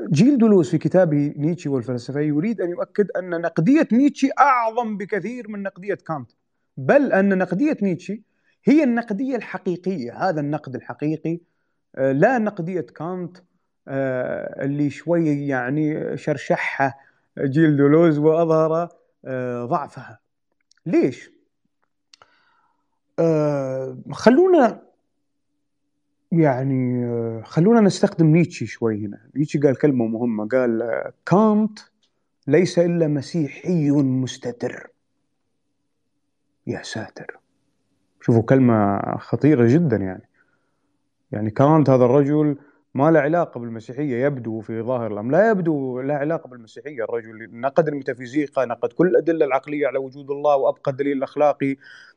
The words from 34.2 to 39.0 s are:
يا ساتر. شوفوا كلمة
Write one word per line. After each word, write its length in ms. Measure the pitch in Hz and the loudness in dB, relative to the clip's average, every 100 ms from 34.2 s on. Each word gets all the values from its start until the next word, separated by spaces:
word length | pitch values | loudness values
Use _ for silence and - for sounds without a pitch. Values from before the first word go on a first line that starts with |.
| 127 - 123 120 123 - - _ _ _ _ _ _ _ _ _ _ _ _ _ _ _ _ _ - | -4 -8 -12 -8 -8 -10 -18 _ _ _ _ _ _ _ _ _ _ _ _ _ _ _ _ _ -10
يا 160 | 101 | -10
ساتر. 560 | - 113 101 - - - _ _ _ _ _ _ _ _ | -8 -10 -12 -16 -18 -20 _ _ _ _ _ _ _ _
شوفوا 220 | - 117 | 2 2
كلمة 580 | 110 135 123 113 101 98 | 4 4 6 4 2 0